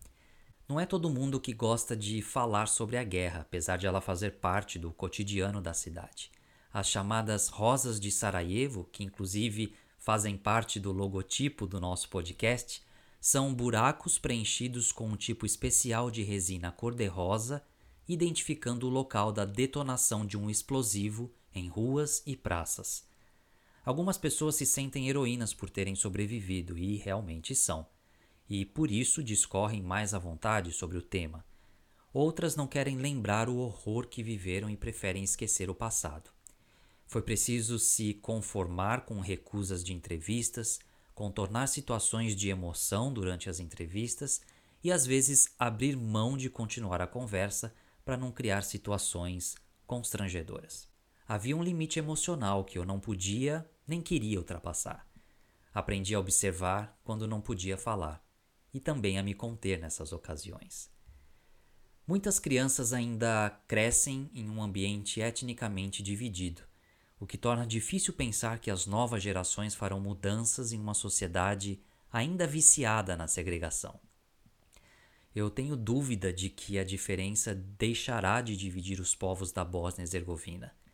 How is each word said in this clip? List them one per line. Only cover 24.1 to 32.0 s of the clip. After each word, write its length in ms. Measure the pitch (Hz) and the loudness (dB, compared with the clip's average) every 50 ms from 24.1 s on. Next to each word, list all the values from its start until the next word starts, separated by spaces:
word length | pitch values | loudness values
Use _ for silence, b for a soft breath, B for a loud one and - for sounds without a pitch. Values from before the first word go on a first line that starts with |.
| 185 | 0
pessoas 380 | - - 151 - - 156 156 151 | 2 0 0 2 2 2 2 2
se 100 | - 135 | 2 2
sentem 440 | - - 139 139 135 - 139 131 131 | 2 2 2 0 -2 -2 0 0 2
heroínas 440 | 139 143 135 120 123 123 113 104 - | 2 4 2 2 2 0 0 -2 -2
por 160 | - - 92 | -4 -8 -4
terem 240 | - 101 95 95 95 | -2 -2 0 0 0
sobrevivido, 800 | 98 - 104 92 98 104 104 117 117 98 92 92 92 87 90 87 | 0 0 0 0 0 0 -2 -2 -4 -2 -2 -2 -2 -2 -4 -4
e 200 | 82 90 98 104 | -2 -2 -2 -2
realmente 560 | 101 - 98 95 107 107 85 82 80 - - 135 | -2 -2 -2 -2 -2 -4 -4 -6 -6 -6 -2 0
são, 320 | - - - 85 78 80 - b b b b b b b b b b b - | 2 2 2 0 -2 -6 -10 b b b b b b b b b b b -4
e 160 | 104 98 95 | -2 -2 -2
por 240 | - - 151 156 147 | -2 0 0 2 2
isso 340 | 101 110 127 - - - 143 | 2 2 2 2 2 2 0
discorrem 560 | 110 107 98 - - - 95 104 104 113 104 | 0 2 2 2 2 2 2 2 2 0 -2
mais 320 | 92 90 90 104 107 104 104 | -2 0 0 0 0 0 -2
à 20 | |
vontade 540 | 95 87 87 82 82 - 110 110 104 90 85 | -2 -4 -6 -6 -2 0 2 2 2 0 -2
sobre 260 | 82 - 92 85 90 | -4 -4 -4 -4 -4
o 60 | 85 - | -4 -4
tema. 420 | - - 92 85 78 80 82 - b b b b b b b b b b b | -2 -2 -2 -2 -4 -8 -12 -16 b b b b b b b b b b b